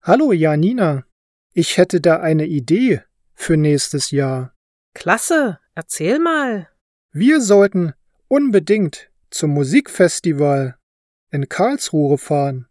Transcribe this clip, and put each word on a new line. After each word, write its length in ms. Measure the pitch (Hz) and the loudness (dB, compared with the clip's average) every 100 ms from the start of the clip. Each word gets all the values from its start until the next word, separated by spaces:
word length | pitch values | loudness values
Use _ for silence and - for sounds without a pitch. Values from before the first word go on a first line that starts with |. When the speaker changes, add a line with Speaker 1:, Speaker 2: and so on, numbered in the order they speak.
Speaker 1:
Hallo 320 | - 220 302 | 2 2 4
Janina, 720 | 180 156 151 175 247 175 139 - _ _ _ _ | 2 2 2 0 0 -2 -2 -8 _ _ _ _
ich 240 | - 165 - | -4 -2 2
hätte 240 | 180 180 | 2 2
da 200 | 170 165 | 2 2
eine 260 | 165 160 156 | 0 0 0
Idee 560 | 151 120 180 254 147 _ _ _ | -4 0 0 2 0 _ _ _
für 240 | _ - 160 | _ -2 2
nächstes 520 | 151 143 - 147 - | 2 0 -2 -6 -4
Jahr. 440 | 139 135 131 127 _ _ _ _ | -2 -2 -4 -10 _ _ _ _
Speaker 2:
Klasse, 640 | - 170 214 - 330 262 175 _ | -12 -4 -2 0 0 0 -4 _
erzähl 440 | - 160 - 160 277 | -16 -12 -6 -2 0
mal. 500 | 330 311 269 214 165 _ _ _ _ | 0 -2 -2 -6 -10 _ _ _ _
Speaker 1:
Wir 300 | 147 233 311 | -2 2 2
sollten 500 | 220 202 202 190 170 - _ _ _ | 4 4 4 2 -4 -6 _ _ _
unbedingt 840 | 277 285 202 160 214 175 - - _ _ | 0 2 0 2 0 0 -6 -20 _ _
zum 200 | - 156 | -6 -2
Musikfestival 1300 | 143 135 226 277 - 175 - 180 143 143 139 135 - _ _ _ _ _ | 0 2 0 0 0 2 2 -4 0 0 0 -4 -10 _ _ _ _ _
in 200 | 143 139 | -6 -6
Karlsruhe 640 | - 214 277 - 156 143 143 | -2 -2 -2 -4 0 2 0
fahren. 500 | - 147 143 131 123 | 0 -2 -2 -6 -14